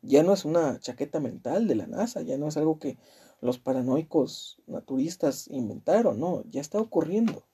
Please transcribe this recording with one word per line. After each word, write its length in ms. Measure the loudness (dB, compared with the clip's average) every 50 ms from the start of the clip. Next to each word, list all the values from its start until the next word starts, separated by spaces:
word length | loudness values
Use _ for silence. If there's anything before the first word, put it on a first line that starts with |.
| -2
Ya 180 | 6 6 6 8
no 100 | 8 4
es 120 | 4 2
una 340 | 0 2 2 2 2 0 -4
chaqueta 400 | -6 -10 -6 -6 -6 -4 -2 -4
mental 480 | -4 -4 -6 -6 -6 -2 0 0 2 2
de 80 | 2
la 120 | 0 0 -4
nasa, 340 | -2 -2 -2 -2 -2 -6
ya 160 | -6 -4 -4 -4
no 100 | -2 -4
es 100 | -2 0
algo 200 | 0 0 0 0
que 200 | -4 -8 -8 -8 _ _ -20 -20 -20 -20 _ _
los 180 | -4 -2 -2 -2
paranoicos 1040 | _ -2 -2 0 0 0 0 0 0 0 0 0 0 0 -4 -12 -14 -16 -18 _ _ -12
naturistas 800 | -12 -12 -10 -4 -2 -2 -2 -2 -4 -2 -2 -2 -2 -2 -10 -10
inventaron, 720 | -6 -6 -6 -6 -6 -6 0 2 4 4 4 4 2 0
no, 240 | -2 -2 -2 -4 -6 -6
ya 120 | -8 -8
está 180 | -8 -4 -2 -2
ocurriendo. 680 | -2 0 0 0 0 2 2 2 2 2 0 -4 -10 _